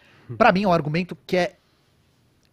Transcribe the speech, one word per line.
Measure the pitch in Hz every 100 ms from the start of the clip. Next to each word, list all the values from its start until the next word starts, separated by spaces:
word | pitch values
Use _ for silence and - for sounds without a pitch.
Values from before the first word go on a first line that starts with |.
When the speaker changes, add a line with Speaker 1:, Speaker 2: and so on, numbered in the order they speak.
| _ _ -
Speaker 1:
Hum. | 117
Speaker 2:
Pra | 226
mim | 190
é | 202
um |
argumento | 170 147 165 180 - -
que | 180
é, | 175 - _ _ _ _ _ _ _ _ _